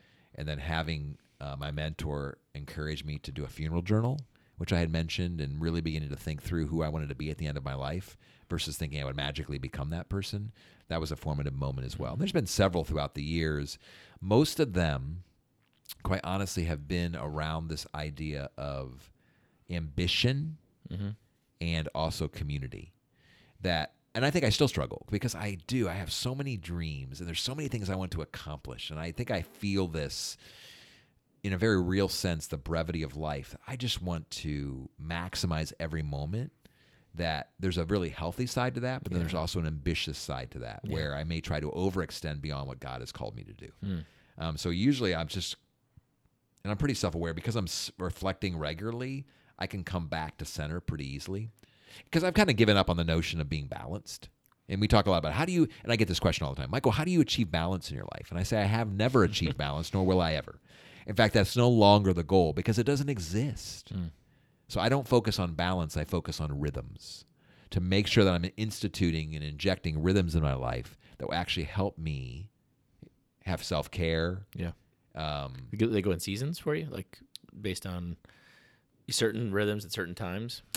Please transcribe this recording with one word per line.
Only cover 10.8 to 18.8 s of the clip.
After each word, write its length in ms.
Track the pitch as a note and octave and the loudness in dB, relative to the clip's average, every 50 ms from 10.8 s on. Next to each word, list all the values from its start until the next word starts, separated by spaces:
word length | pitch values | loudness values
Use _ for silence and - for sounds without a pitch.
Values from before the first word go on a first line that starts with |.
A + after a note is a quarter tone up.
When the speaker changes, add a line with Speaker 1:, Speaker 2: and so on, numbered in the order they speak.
| _ | _
Speaker 1:
that 120 | - E2 E2 | -6 -4 -4
was 120 | D#2+ D2 | -2 -4
a 40 | D#2 | -4
formative 380 | - - D#2 D2 C#2+ C#2+ C#2+ C2+ | -4 -4 -2 -2 -2 -2 -2 -2
moment 320 | C2+ C#2 C2+ C2+ C2 B1+ | -2 -2 -2 -4 -4 -6
as 140 | B1 - - | -6 -6 -6
well. 140 | C2+ A#1+ - | -6 -4 -2
Speaker 2:
Mm-hmm. 60 | B2+ | -2
Speaker 1:
There's 100 | F#3 F#3+ | -2 0
been 160 | - E3 G#2+ | 2 0 0
several 360 | - - - G2 F#2+ F2 E2+ D2+ | 2 4 4 4 6 4 2 0
throughout 300 | - D2+ D2+ C#2+ C#2+ - | 0 0 0 -2 -2 -4
the 100 | C#2+ D2 | -4 -2
years. 540 | D#2 E2 E2+ D#2+ D#2 D2+ D2 C#2+ - - - - - - - - - - - | 0 0 2 2 2 2 0 -2 -4 -8 -12 -16 -20 -20 -20 -20 -20 -14 -8
Most 400 | - F#2+ G#2+ B2+ D#3 D3+ - - | 0 4 6 6 6 4 4 2
of 140 | D3+ B2+ F2+ | 0 2 4
them, 500 | F2+ E2+ D#2 C#2+ C2 C2 C#2+ E2+ F2+ - - _ _ _ _ _ _ _ _ _ _ _ - - - | 4 4 4 2 0 -4 -6 -8 -8 -12 -16 _ _ _ _ _ _ _ _ _ _ _ -20 -14 -8
quite 200 | - - F#2 F#2 - | -4 -2 -2 -2 0
honestly, 400 | E2+ F#2 G2 G2 F#2 - F#2 E2 | -2 -2 -2 -2 -2 -2 -2 0
have 240 | E2 D#2 C#2+ C#2+ | 0 -2 -4 -4
been 280 | C#2+ F2+ F2 F2 E2+ E2+ | -2 -2 0 0 -2 -2
around 520 | C2 B1 D2+ D2+ D#2 D#2 D#2 D#2+ D#2+ D#2+ | -4 -6 -4 -4 -2 -2 -2 -2 -4 -4
this 180 | D#2+ D#2+ D2 - - - | -4 -6 -6 -8 -8 -8
idea 560 | D2 D2+ D#2 C#2+ D2+ D#2 D2+ D2 C#2 C#2 - - | -8 -8 -8 -6 -6 -6 -4 -4 -6 -6 -8 -10
of 540 | - C#2 C#2+ C#2 C#2 | -8 -8 -6 -6 -6